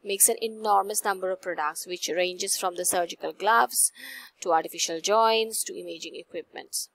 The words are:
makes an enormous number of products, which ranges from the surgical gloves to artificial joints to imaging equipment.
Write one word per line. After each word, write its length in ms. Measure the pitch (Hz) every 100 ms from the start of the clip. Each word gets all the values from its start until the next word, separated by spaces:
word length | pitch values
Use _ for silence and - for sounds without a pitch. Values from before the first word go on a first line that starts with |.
makes 260 | 208 196 -
an 60 | 226
enormous 600 | 226 220 214 202 196 208
number 280 | 214 190 185
of 100 | 185
products, 440 | 190 160 151 156 -
which 220 | 180 -
ranges 440 | 165 180 180 196 -
from 180 | 190 175
the 80 |
surgical 480 | 180 185 170 180 160
gloves 640 | - 196 233 240 - - - - - - _
to 100 | 185
artificial 480 | 160 160 170 - 165
joints 640 | 180 214 226 226 220 220
to 100 | -
imaging 420 | 190 175 165 160 147
equipment. 760 | 170 175 151 - - - -